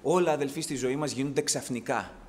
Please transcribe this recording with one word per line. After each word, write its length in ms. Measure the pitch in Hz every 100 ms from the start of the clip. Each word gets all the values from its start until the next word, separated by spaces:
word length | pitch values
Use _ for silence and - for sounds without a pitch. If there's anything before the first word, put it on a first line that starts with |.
Όλα, 300 | - 180 170
αδελφοί, 300 | 151 143 165
στη 140 | 156 139
ζωή 200 | 127 139
μας 160 | 147
γίνονται 300 | 117 139 143
ξαφνικά. 720 | 147 139 - 120 - 117 95 -